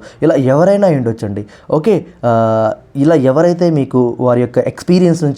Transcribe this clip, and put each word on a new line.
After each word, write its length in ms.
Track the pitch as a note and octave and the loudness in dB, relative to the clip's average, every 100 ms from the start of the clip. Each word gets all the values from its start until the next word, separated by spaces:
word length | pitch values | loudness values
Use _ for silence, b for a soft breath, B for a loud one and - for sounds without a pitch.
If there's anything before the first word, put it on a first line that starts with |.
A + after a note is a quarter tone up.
| B B | B B
ఇలా 120 | D3+ D#3+ | 0 0
ఎవరైనా 520 | B2+ C#3 F#3 G3+ G3 | 0 2 2 2 0
అయి 100 | C#3+ | 0
ఉండొచ్చండి. 480 | A#2 A2 G#2 G2+ G#2 B B | -2 -4 -6 -8 -12 B B
ఓకే, 340 | D3 D#3 F3+ - B A#2+ | -2 0 -2 -4 B -2
ఆ, 480 | A2+ A2 A2 A2 - - C#3 | 0 0 0 -2 -4 -8 -2
ఇలా 200 | D3 D#3+ | 0 2
ఎవరైతే 540 | C3 C#3 F3 F3 F3 | 2 2 2 0 0
మీకు 480 | D#3 C3 B2+ B2 - | 0 -2 0 -2 -2
వారి 220 | B2 A#2+ | -2 0
యొక్క 160 | B2 B2 | -2 -2
ఎక్స్పీరియన్స్ 680 | - - - F3+ F3 E3 | -4 -4 0 2 2 0
నుంచి 120 | D3+ | -2